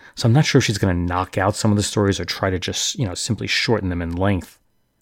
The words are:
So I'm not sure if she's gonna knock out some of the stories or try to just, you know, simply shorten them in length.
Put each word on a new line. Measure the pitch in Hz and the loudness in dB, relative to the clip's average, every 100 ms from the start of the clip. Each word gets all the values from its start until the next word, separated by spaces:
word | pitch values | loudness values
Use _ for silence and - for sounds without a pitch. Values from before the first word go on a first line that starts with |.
| - | -18
So | - 117 | -2 4
I'm | |
not | 135 156 | 4 4
sure | 135 | 4
if | 117 | 4
she's | 101 | 0
gonna | 98 | 0
knock | 87 87 87 92 101 | 0 0 -2 -2 0
out | 95 - | 0 2
some | 107 | 2
of | 104 | 2
the | |
stories | 98 110 98 95 | 0 2 2 0
or | 92 | -4
try | - 95 | -4 -2
to | 92 | -2
just, | 95 - - 196 | -4 -4 -4 -4
you | 101 | -4
know, | 85 | -4
simply | - 107 107 | -4 -4 -2
shorten | - - 107 92 | -2 0 0 -2
them | 87 | -4
in | 85 85 | -4 -2
length. | 101 92 - - _ _ _ _ | 0 0 -4 -16 _ _ _ _